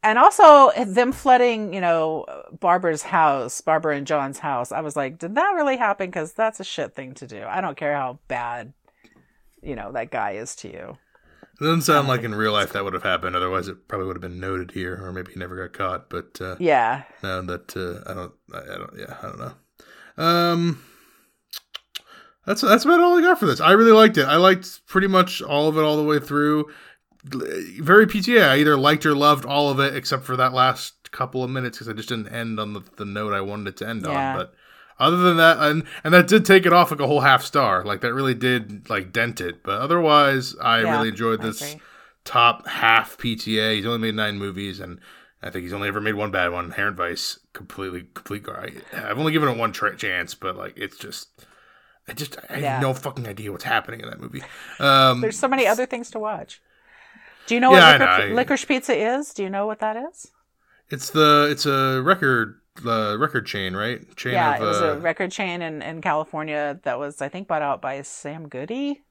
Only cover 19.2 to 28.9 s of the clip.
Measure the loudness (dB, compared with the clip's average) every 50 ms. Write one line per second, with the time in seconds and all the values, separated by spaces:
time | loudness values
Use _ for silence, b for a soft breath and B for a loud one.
19.2 | -16 -16 -16 -14 -16 -16 -16 _ _ _ _ _ _ _ -20 -20 -20 -20 _ -4
20.2 | -2 0 2 2 2 0 0 0 0 -2 -4 -6 b b b b b b b b
21.2 | b b b b _ _ -18 -18 _ _ _ -20 _ _ _ -20 b b b b
22.2 | b b b b b -6 -4 -2 2 4 4 4 4 4 4 4 4 4 4 4
23.2 | 4 4 2 2 2 0 0 2 4 4 6 6 8 8 8 8 8 6 6 4
24.2 | 2 2 4 4 6 4 4 2 -2 -16 -20 -20 _ _ -2 0 0 2 2 2
25.2 | 2 2 -2 -10 -8 -4 -2 0 0 0 0 2 0 2 0 0 0 0 0 -2
26.2 | -2 -2 -2 -2 0 0 0 0 -2 -6 B B B B B B B _ _ _
27.2 | _ -12 -10 -10 -10 -8 -10 -10 -12 -12 -12 -10 2 6 8 8 8 6 2 -4
28.2 | -2 4 4 6 6 6 4 4 4 4 4 4 4 2